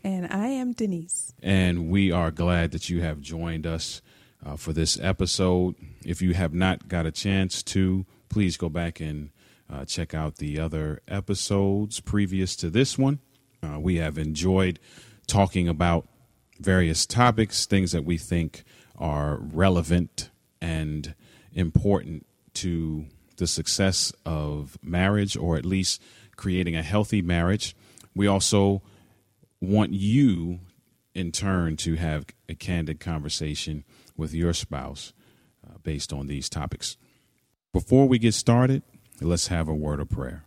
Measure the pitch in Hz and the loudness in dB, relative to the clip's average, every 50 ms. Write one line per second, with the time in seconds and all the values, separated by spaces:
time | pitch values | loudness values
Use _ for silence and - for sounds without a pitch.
0 | - 196 190 185 180 - - 196 208 254 277 262 254 247 240 - 220 202 180 165 | -2 -2 -4 -2 -4 -4 -2 -2 -2 -2 -2 -4 -4 -4 -4 -2 -2 -2 -2 -4
1 | 165 175 - - - - - - - 95 98 92 92 90 87 87 82 80 92 98 | -6 -6 -6 -6 -6 -8 -12 -6 0 2 4 4 4 4 2 0 0 2 2 4
2 | 98 95 85 87 85 80 76 - 85 90 87 85 82 76 - 80 - - 87 85 | 4 4 4 2 2 0 0 0 2 2 4 2 2 0 -2 -6 -4 -2 -2 -2
3 | 85 80 76 73 71 73 82 82 85 85 82 80 76 85 80 80 - - - - | -2 -2 -4 -6 -10 -10 -8 -6 -6 -4 -6 -4 -4 -4 -4 -4 -6 -8 -10 -14
4 | _ _ _ _ _ _ _ _ - 73 73 73 - 82 78 80 80 78 - - | _ _ _ _ _ _ _ _ -12 -12 -12 -8 -6 -4 -2 0 0 0 0 0
5 | - 92 95 - 95 87 - - 92 92 90 90 90 90 - _ - 76 - - | 0 -2 0 0 0 -2 0 2 2 4 4 4 2 0 -2 _ -16 -20 -20 -14
6 | - - 87 - 92 92 85 92 90 80 76 87 92 92 87 - - - 95 87 | -8 -8 -4 0 2 2 2 2 0 0 0 2 2 2 0 -2 -6 -4 -2 -2
7 | 82 80 76 - - 98 98 98 95 90 - - - - - 98 95 92 92 95 | -2 -2 -4 -4 -2 0 0 0 0 -2 -4 -6 -8 -2 0 2 2 2 2 0
8 | 92 _ _ _ _ _ - 107 101 90 82 - 87 82 76 87 85 85 80 - | -4 _ _ _ _ _ -2 0 0 0 0 -2 -4 -4 -4 -4 -6 -6 -6 -8
9 | 80 78 76 76 73 73 _ _ _ _ _ _ _ - 71 69 69 - - - | -8 -8 -8 -8 -10 -12 _ _ _ _ _ _ _ -14 -12 -12 -8 -8 -6 -6
10 | 82 - - 78 78 76 - - 76 73 73 76 80 82 78 78 78 76 151 - | -6 -4 -4 -4 -4 -4 -6 -6 -6 -6 -4 -4 -4 -4 -4 -4 -4 -4 -6 -8
11 | _ - 98 98 - - 101 - - - 101 98 98 98 98 101 107 104 - - | _ -8 -8 -6 -4 -4 -4 -4 -2 0 2 2 2 2 2 0 -2 -4 -6 -10
12 | - - 104 104 101 90 98 95 92 90 - - - 82 80 117 139 - - - | -6 -2 0 0 0 2 0 -2 -2 -2 -2 -4 -4 0 2 2 2 2 2 2
13 | 135 135 147 139 _ _ _ _ _ _ _ _ - 76 76 76 80 92 90 82 | 2 2 2 -2 _ _ _ _ _ _ _ _ -10 -8 -6 -2 0 2 2 2
14 | 80 76 71 80 76 76 78 76 87 95 92 95 95 90 85 - _ - - - | 0 -2 -2 -4 -4 -4 -4 0 2 4 4 4 4 2 0 -4 _ -20 -20 -20
15 | - - - _ _ - - 101 98 90 - 92 87 85 80 76 87 87 85 80 | -20 -20 -20 _ _ 2 4 4 4 4 2 0 2 2 2 2 2 2 2 2
16 | - _ _ _ _ _ _ _ _ _ _ _ - 101 92 92 90 80 80 - | 0 _ _ _ _ _ _ _ _ _ _ _ 2 4 4 6 4 4 2 0
17 | - - - 117 123 123 110 113 110 104 - - - - 101 98 95 85 - 82 | -2 0 4 4 4 6 6 4 0 0 0 -4 0 2 2 2 2 2 0 -2
18 | 69 80 87 80 - - 87 85 82 73 - - - _ - - _ _ _ - | 0 0 -2 -2 -2 -2 0 0 0 -2 -6 -14 -20 _ -20 -20 _ _ _ -6
19 | - 82 73 73 73 76 73 - - 73 78 76 95 98 92 85 80 78 87 87 | -4 -2 0 0 0 -2 -2 -4 -6 -6 0 2 4 4 4 2 2 2 2 2
20 | 82 - _ - - - _ _ _ _ _ _ 82 85 80 80 78 76 76 76 | 2 -2 _ -12 -12 -12 _ _ _ _ _ _ -4 -4 -2 -2 -2 -4 -4 -6
21 | 73 78 78 _ _ - - - _ - - - 90 80 - - - 101 101 85 | -6 -10 -14 _ _ -20 -20 -20 _ -8 -2 -2 -2 2 2 2 2 4 2 2
22 | - 80 80 73 - _ _ _ _ _ _ - - 90 85 82 82 80 78 78 | 0 -6 -12 -12 -14 _ _ _ _ _ _ -6 -4 -2 -2 -2 -2 -4 -4 -6
23 | 76 69 - - _ _ _ - 90 80 - - 78 - - - 98 95 92 - | -8 -12 -18 -20 _ _ _ -4 -2 -2 -2 -4 -2 -2 0 2 2 2 2 0
24 | - - - _ _ 85 80 78 76 73 73 76 73 67 - - - - 87 90 | -2 -2 -4 _ _ -6 -4 -4 -2 -4 -4 -6 -8 -10 -14 -16 -8 -4 0 2
25 | 92 95 104 104 101 98 - - - 87 82 78 - 90 95 95 92 - - - | 2 4 4 2 0 0 -2 -2 0 0 0 0 0 0 0 0 0 -2 -4 -6
26 | - - - - - _ _ - - 98 90 92 87 85 82 80 76 73 101 107 | -10 -20 -20 -20 -20 _ _ -8 -4 -2 0 0 0 0 -2 -4 -4 0 0 0
27 | 101 - 113 104 87 87 87 85 85 87 101 104 - - - _ - - _ - | 2 2 0 0 2 2 2 2 4 2 2 0 -2 -8 -10 _ -20 -20 _ -20
28 | - _ _ 98 101 101 98 98 - - 110 101 98 98 98 95 - - _ _ | -20 _ _ 2 4 4 4 4 2 4 4 4 6 4 2 0 -4 -12 _ _
29 | _ _ _ _ _ _ _ _ _ _ _ _ 90 92 101 107 104 - 95 98 | _ _ _ _ _ _ _ _ _ _ _ _ -2 2 4 4 4 2 0 -2
30 | 98 104 113 139 143 123 95 85 82 85 87 87 90 - _ _ _ _ _ _ | 0 2 4 6 6 4 4 2 -2 -6 -6 -8 -12 -20 _ _ _ _ _ _
31 | _ _ _ 92 90 85 82 - 104 98 95 90 85 82 78 - - 85 82 82 | _ _ _ -6 -6 -4 -4 -2 -2 0 2 2 0 0 -2 -2 -2 -2 -2 0
32 | 85 80 76 73 69 - - _ _ - 80 - - - 87 85 80 73 78 76 | 0 -2 -2 -4 -6 -10 -20 _ _ -14 -14 -10 -6 -4 -4 -2 -2 -4 -8 -8
33 | - 90 82 76 71 76 - - 78 76 76 - - 76 78 76 - _ _ _ | -6 -6 -6 -6 -6 -6 -6 -6 -6 -6 -6 -6 -6 -8 -8 -10 -10 _ _ _
34 | _ - _ - 80 76 76 82 85 85 85 - - - 76 67 65 69 69 - | _ -18 _ -8 -8 -6 -2 0 0 0 0 -2 -4 -8 -8 -8 -8 -10 -12 -14
35 | - - _ _ _ _ _ _ _ _ _ _ - - - - _ 82 78 71 | -16 -18 _ _ _ _ _ _ _ _ _ _ -20 -20 -20 -10 _ -6 -4 -4
36 | - - 73 69 71 69 71 69 67 - - 82 71 - - - - - - _ | -6 -6 -6 -6 -6 -6 -6 -6 -6 -6 -6 -6 -6 -6 -6 -8 -8 -10 -10 _
37 | _ _ _ _ _ _ _ _ _ _ _ _ _ _ - 120 - - 131 131 | _ _ _ _ _ _ _ _ _ _ _ _ _ _ -2 -2 4 6 8 8
38 | 139 131 127 117 113 117 107 - - - 117 120 127 127 135 135 - _ _ - | 8 8 6 4 4 2 2 4 4 4 6 6 6 4 2 0 -4 _ _ -20
39 | _ _ _ - - 82 87 87 - - 87 82 80 78 78 76 76 76 73 71 | _ _ _ -4 0 0 2 2 0 0 0 -2 0 0 -2 -2 -2 -2 -2 -4
40 | 71 - - 73 67 64 69 73 - | -2 -4 -4 -4 -4 -6 -8 -12 -16